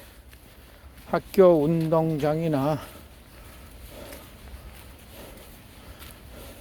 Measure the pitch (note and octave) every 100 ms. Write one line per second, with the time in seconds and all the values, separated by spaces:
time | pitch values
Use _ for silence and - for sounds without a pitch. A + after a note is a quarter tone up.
0 | - - - - - - - - - -
1 | - E3+ - - F#3 E3 D3 E3 D#3+ D#3+
2 | D#3+ D#3 D3 D#3 E3 C#3+ C#3 D#3 - -
3 | - - - - - - - - - -
4 | - - - - - - - - - -
5 | - - - - - - - - - -
6 | - - - - - -